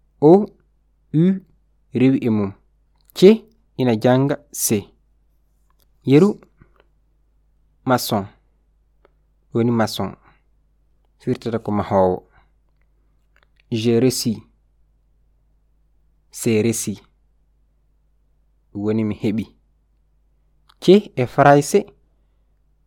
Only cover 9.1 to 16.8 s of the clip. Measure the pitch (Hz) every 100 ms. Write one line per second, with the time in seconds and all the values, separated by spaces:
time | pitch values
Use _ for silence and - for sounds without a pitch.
9.1 | _ _ _ _ 120 120 117 107 - 95
10.1 | - _ _ _ _ _ _ _ _ _
11.1 | _ - 120 117 110 - 104 95 98 92
12.1 | 92 - _ _ _ _ _ _ _ _
13.1 | _ _ _ _ _ _ 117 117 117 127
14.1 | 123 123 101 - _ _ _ _ _ _
15.1 | _ _ _ _ _ _ _ _ _ _
16.1 | _ _ - 120 107 113 110